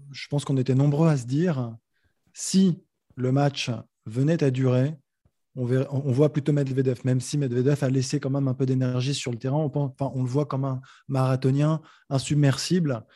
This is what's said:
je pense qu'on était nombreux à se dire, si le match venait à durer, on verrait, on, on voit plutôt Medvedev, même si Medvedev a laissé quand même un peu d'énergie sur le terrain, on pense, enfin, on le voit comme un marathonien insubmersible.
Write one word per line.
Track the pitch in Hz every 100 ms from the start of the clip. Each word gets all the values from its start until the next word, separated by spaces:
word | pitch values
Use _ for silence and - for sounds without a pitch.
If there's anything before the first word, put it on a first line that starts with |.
| 143
je | 135 -
pense | 143 -
qu'on | 135
était | 127 131
nombreux | 143 143 165
à | 143
se | 120
dire, | 143 180 135 117 113 _ _ _ _ _
si | - - 190 190 156 _ _ _ -
le | 127
match | 135 143 135 - 113 - _ -
venait | 113 143 165
à | 143
durer, | 131 131 127 135 160 _ _ _ _ _ -
on | 123
verrait, | 131 135
on, | 135 147
on |
voit | 123 151
plutôt | 151 135
Medvedev, | 143 135 131 131 120 131
même | 127
si | 127 147
Medvedev | 139 120 127 147
a | 131
laissé | 131 131 143
quand | 139
même | 139 135
un |
peu | 127 135
d'énergie | 131 127 127 127 135
sur | 131
le | 117
terrain, | 131 143
on | 156
pense, | 147 139 -
enfin, | 135
on | 127
le | 127
voit | 139 139
comme | 135
un | 135 131 - - -
marathonien | 135 131 131 135 139 151 156 - _ -
insubmersible. | 135 - 147 143 131 - 180 151 117 -